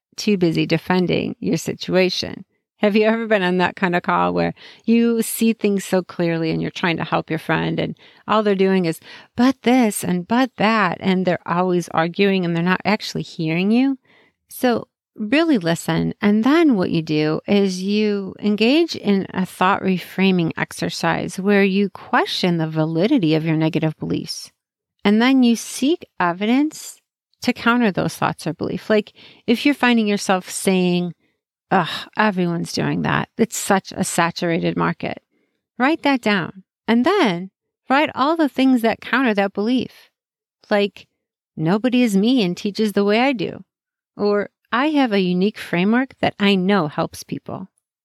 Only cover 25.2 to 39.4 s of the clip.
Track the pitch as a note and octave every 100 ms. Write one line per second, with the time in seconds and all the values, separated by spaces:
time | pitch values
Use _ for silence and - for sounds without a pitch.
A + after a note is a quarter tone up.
25.2 | B3 C4+ A#3+ A3+ - - C4 F4 - -
26.2 | F3 F3 G#3+ B3+ D4+ - - - _ _
27.2 | _ _ - - A#3 A#3+ A3+ F3 D#3+ -
28.2 | C#3+ E3 - - - F#3+ - G#3+ G#3 -
29.2 | - - - A#3 D4 C#4 B3 A#3 G#3+ G3+
30.2 | - F#3 - - - F#3 F3+ F3 F3 -
31.2 | _ _ _ _ - F#3+ D#3+ - - -
32.2 | G#3+ F#3 F3 E3+ E3+ - D3 D#3+ D3+ D3+
33.2 | - - A3+ - - F#3+ - - F#3 -
34.2 | E3 - F3 E3 E3+ E3+ E3+ E3+ - -
35.2 | _ _ _ _ _ - B3+ D#4+ C#4+ C4+
36.2 | G#3+ G3+ - F#3+ - _ - A#3 C4 G4+
37.2 | C4 E3+ F#3+ _ _ _ - C4+ D4+ -
38.2 | C4+ E4 D4 - C4 B3+ A3+ - - A#3+
39.2 | C4 G3+